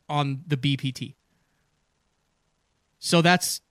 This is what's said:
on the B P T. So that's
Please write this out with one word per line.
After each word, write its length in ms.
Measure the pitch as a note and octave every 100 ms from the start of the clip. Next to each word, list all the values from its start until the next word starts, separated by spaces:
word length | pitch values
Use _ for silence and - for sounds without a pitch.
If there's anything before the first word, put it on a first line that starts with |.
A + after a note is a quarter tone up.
| -
on 360 | D3 C#3+ C3+ D#3+
the 80 | C#3+
B 220 | B2+ C#3
P 140 | C3+
T. 220 | B2 A#2 - _ _ _ _ _ _ _ _ _ _ _ _ _ _ _ _ _ _
So 220 | - E3+
that's 380 | E3+ F3 - - _